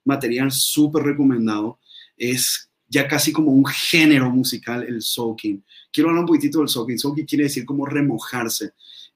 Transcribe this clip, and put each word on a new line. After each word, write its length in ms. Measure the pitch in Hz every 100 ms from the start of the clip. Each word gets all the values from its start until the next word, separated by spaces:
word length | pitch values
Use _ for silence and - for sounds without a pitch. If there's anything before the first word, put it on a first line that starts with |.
material 460 | 131 135 123 123 135
súper 520 | 131 - - 151 151
recomendado 760 | 143 143 135 120 113 107 110 - _ - - -
es 540 | 120 127 - - - _ -
ya 180 | 139 139
casi 260 | 147 160
como 200 | 151 151
un 140 | 135 135
género 640 | - - 170 156 143 127
musical, 540 | 127 123 117 - 120
el 180 | 117 117
soaking. 600 | - - 117 110 107 98 _ - _
Quiero 160 | - 156
hablar 160 | 165
un 40 | 170
poquitito 320 | 151 147 156
del 80 | 147
soaking. 300 | - 127 120
Soaking 280 | 143 147 143
quiere 180 | 143
decir 220 | 143 135 117
como 180 | 143
remojarse. 880 | 139 147 143 113 - 123 113 - - _ - - -